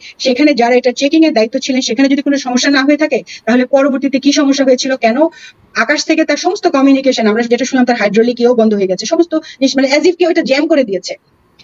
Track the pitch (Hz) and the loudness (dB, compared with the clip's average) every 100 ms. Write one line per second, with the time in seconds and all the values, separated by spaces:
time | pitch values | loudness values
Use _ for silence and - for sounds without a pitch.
0 | - - 262 247 302 247 233 247 247 240 | -10 -6 -4 0 2 2 2 2 0 -2
1 | 277 320 320 226 220 269 269 262 254 226 | 0 2 2 2 -2 -2 -4 -4 -2 0
2 | 269 285 277 277 254 247 302 277 269 294 | 0 0 0 -4 -4 -2 0 0 2 0
3 | 311 247 - - - 247 254 269 277 269 | 0 -4 -6 -10 -2 0 2 2 2 0
4 | 277 262 277 285 277 277 269 262 262 262 | -2 0 0 2 0 2 2 0 -2 -2
5 | 226 247 330 - - - _ - 226 294 | 0 0 0 -2 -18 -20 _ -4 -2 -2
6 | - 320 311 294 349 415 349 277 277 269 | 0 0 0 -2 -2 -2 -2 2 4 4
7 | 269 247 214 220 233 240 269 262 247 240 | 2 0 0 0 0 -2 0 0 0 0
8 | 208 202 240 240 240 240 220 202 190 180 | 0 2 0 2 0 2 2 0 -2 -4
9 | 220 330 339 320 - - 262 269 269 294 | -2 0 0 -4 -6 -4 -2 0 0 2
10 | 311 339 349 339 202 269 302 302 240 180 | 0 2 0 0 0 -2 0 -2 -2 -4
11 | - - _ _ _ _ | -8 -14 _ _ _ _